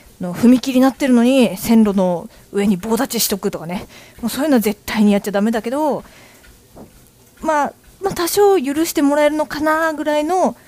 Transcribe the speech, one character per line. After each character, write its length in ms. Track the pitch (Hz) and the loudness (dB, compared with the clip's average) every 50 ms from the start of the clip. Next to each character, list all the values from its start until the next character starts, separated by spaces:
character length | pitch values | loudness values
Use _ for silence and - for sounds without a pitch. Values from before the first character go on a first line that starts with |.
| - - - _ | -20 -20 -14 _
の、 120 | 180 180 180 | -10 -10 -4
踏 280 | - - 233 254 254 | 2 4 4 4 4
切 120 | - 262 254 | 2 0 0
に 80 | 254 | 2
な 100 | 262 269 | 2 2
っ 60 | 247 | 2
て 100 | - 302 | 0 0
る 60 | 262 254 | 2 2
の 120 | 240 233 | 4 4
に 320 | 247 269 269 247 - 180 | 4 4 4 2 2 0
線 280 | 190 - - 233 226 220 | -4 -2 2 4 4 4
路 100 | 208 190 | 4 2
の 360 | 202 185 180 175 165 170 226 - - - _ - | 0 0 0 -2 -4 -6 -12 -18 -20 -20 _ -4
上 140 | 202 202 | -2 0
に 100 | 208 202 | 0 0
棒 160 | 175 185 226 220 | -2 -2 -2 -2
立 160 | 233 269 - | -2 -2 -4
ち 120 | - 233 | -4 -4
し 80 | - - | -4 -4
と 80 | 220 | -4
く 140 | 190 - 202 | -4 -4 -6
と 80 | - 170 | -6 -6
か 80 | 170 | -8
ね。 200 | 165 180 208 - - - - - - - - - | -10 -10 -10 -12 -14 -18 -20 -20 -20 -16 -10 -8
も 60 | 226 | -6
う 20 | |
そ 100 | - 254 | -4 -4
う 40 | 277 | 0
い 20 | |
う 40 | 320 | 2
の 40 | 277 | 2
は 60 | 240 | 2
絶 200 | 202 214 202 - _ | 2 0 -4 -6 _
対 180 | - - 214 214 | -6 -2 2 2
に 80 | 208 202 | 2 2
や 60 | 202 | 2
っ 40 | 202 | -2
ち 60 | 208 | -2
ゃ 20 | 190 | -4
ダ 80 | 202 | -2
メ 100 | 202 226 | -2 0
だ 100 | 233 226 | -2 -4
け 100 | 202 233 | -4 -6
ど、 340 | 247 285 311 302 240 156 - - - - - - - _ - - - _ _ _ _ - - - _ - _ _ _ _ _ _ _ _ - | -4 -4 -2 -2 -4 -4 -8 -12 -20 -20 -20 -20 -20 _ -20 -20 -20 _ _ _ _ -20 -20 -20 _ -20 _ _ _ _ _ _ _ _ -4
ま 240 | 320 311 294 277 | -2 -2 0 -2
あ、 60 | 247 - - _ - - _ | -4 -6 -12 _ -20 -16 _
ま 120 | 370 392 302 | -6 -6 -4
あ、 20 | |
多 140 | - 349 330 | -4 -4 -2
少 300 | - 403 415 403 392 370 247 | 2 2 4 4 4 2 0
許 220 | 269 285 302 330 | -2 -2 -2 -2
し 80 | 330 - | -2 0
て 80 | 339 302 | 0 0
も 140 | 277 285 | 2 2
ら 80 | 294 294 | 2 2
え 60 | 294 | 2
る 60 | 302 | 2
の 100 | 302 302 | 0 -4
か 140 | 302 - 302 | -4 -4 -4
な 320 | 302 311 311 311 330 320 311 | -2 0 0 0 0 -2 -4
ぐ 120 | 285 302 | -4 -4
ら 140 | 302 302 302 | -2 -2 0
い 60 | 302 | 0
の 320 | 311 359 370 339 233 - - - | 0 0 0 0 0 -2 -6 -14